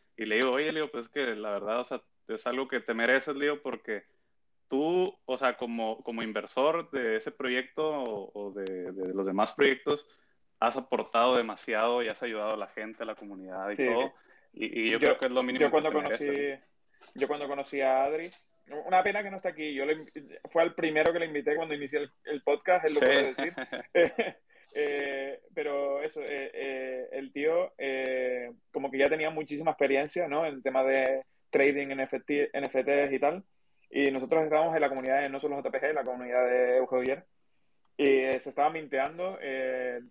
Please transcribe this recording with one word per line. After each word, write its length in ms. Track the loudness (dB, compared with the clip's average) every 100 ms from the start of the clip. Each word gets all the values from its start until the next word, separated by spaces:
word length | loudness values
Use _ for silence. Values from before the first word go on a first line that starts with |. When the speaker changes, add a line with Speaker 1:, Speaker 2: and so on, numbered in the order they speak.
| _ -8
Speaker 1:
Y 100 | -2
le 100 | 2
digo, 140 | 2
"Oye", 160 | 2 0
le 80 | -2
digo, 100 | -4
"pues 160 | -6 -8
es 40 |
que 240 | -4 -2 -4
la 160 | -4
verdad, 300 | -4 -2 -4
o 20 | -4
sea, 160 | -8 _ _ -10
es 180 | -6 -4
algo 200 | -4 -4
que 100 | -6
te 140 | -4
mereces", 420 | 0 2 2 0 -2
le 100 | -2
digo, 160 | -2
"porque 420 | -6 -10 -8 -10 _ _ _ _ _ _ -4
tú, 440 | 0 2 2 0 -4 -8
o 120 | -2
sea, 200 | -2 -2
como, 440 | -6 -4 -4 -4
como 200 | -8 -6
inversor 680 | -4 -6 -4 0 2 0 -4
de 260 | -4 -2 -2
ese 140 | -4
proyecto 540 | -6 -2 -2 -4 -4 -2 -2
o, 280 | -4 -6 -8
o 180 | -10 -10
de, 400 | -8 -8 -6 -8
de 200 | -8 -6
los 120 | -2 -2
demás 260 | 0 -2
proyectos, 540 | 2 2 2 -2 -4 -6 _ _ _ _ -2
has 160 | -2 -2
aportado 580 | -4 -4 0 4 4 4
demasiado 680 | 0 -6 -4 0 2 2
y 60 | -2
has 160 | -4
ayudado 300 | -6 -4 -4
a 40 | -4
la 100 | -6
gente, 360 | -8 -10 -10
a 20 | -10
la 100 | -10
comunidad 540 | -12 -14 -12 -8 -6
y 40 | 0
Speaker 2:
Sí. 100 | 2
Speaker 1:
todo". 280 | 2 0 -6 _ _ _
Y, 340 | -8 -6 -2 0
y 40 |
yo 60 | 4
Speaker 2:
Yo, 80 | 4
Speaker 1:
creo 100 | 4
que 60 | 2
es 40 |
lo 100 | 0
mínimo 220 | 0 2 4
Speaker 2:
yo 60 |
cuando 200 | 4 2
Speaker 1:
que 60 | 0
te 40 |
mereces, 240 | 0 -2 -2
Speaker 2:
conocí, 240 | -2 -2 -6 _ _ _ _ -14 -4
Speaker 1:
¿no? 60 |
Speaker 2:
yo 60 | -2
cuando 200 | -2 -4
conocí 340 | -6 -4 0
a 220 | 2 4 2
Adri, 260 | 0 -6 -16 _ _ -12 -10 2
una 180 | 4
pena 180 | 4 0
que 60 | -4
no 80 | -4
está 120 | -6
aquí, 240 | -4 -6 -2
yo 100 | 0
le 120 | -2
inv-, 400 | -4 -16 -16 -18 -2
fue 140 | 2
al 100 | 2
primero 400 | 2 0 4 4
que 60 | 4
le 80 | 0
invité 280 | -2 0 0
cuando 200 | -2 -6
inicié 240 | -4 -4
el, 120 | -4 _ -8
el 160 | -2
podcast, 440 | 0 0 4 4 4
él 100 | 4
lo 40 |
Speaker 1:
Sí. 40 | 6
Speaker 2:
puede 180 | 6 4
decir. 260 | 0 -4 -6 -8 -10 0
Speaker 1:
<laughs> 440 | 4 4 2 -4 -4
Speaker 2:
<laughs> 60 | _ _ _ -4
Eh, 600 | -2 -2 -4 -4 -6 -10 -10 -6
pero 480 | -2 -2 -2 -2
eso, 180 | -4 -8
eh, 300 | -8 -8 -8
eh, 540 | -8 -6 -6 -6 -8 -8
el 180 | -10 -8
tío, 420 | -2 0 2 -2 -4
eh, 720 | -4 -2 -2 0 -2 -2 -8 -14 _
como 200 | -6 -4
que 80 | 2
ya 100 | 2
tenía 220 | 4 -2
muchísima 400 | -4 -6 -4 -2
experiencia, 560 | 2 2 2 0 -2 -2
¿no? 180 | 0 -2
En 160 | -2
tema 220 | 0 2
de 400 | 4 4 4 0 -4 _ 0
trading, 380 | 4 4 4 -2
N 120 | -4
F 160 | -4 -4
T, 320 | -2 0 0
N 140 | -2 -2
F 160 | 0
Ts 280 | 4 4 4
y 60 | 2
tal. 260 | 2 0 -8 _ _ _ _
Y 220 | 2 2
nosotros 320 | 2 2 2
estábamos 320 | 4 2 4 2
en 60 |
la 80 | 2
comunidad 320 | 0 0 2
de 80 | 0
No 100 | -2
Solo 160 | -4 -2
J 160 | -4
P 100 | -2
G, 120 | 0
la 100 | 0
comunidad 420 | -2 -6 -2 2 4
de 320 | 4 4 4
Eugenio 240 | 4 0
Guiller, 240 | 0 -2 -6 _ _ _ _ _ _ 2
y, 120 | 6 6
eh, 200 | 4 0
se 100 | -2
estaba 200 | 0 0
minteando, 680 | 0 -4 -2 -2 -2 -6 -6
eh, 600 | -6 -4 -2 -2 -4 -6 -10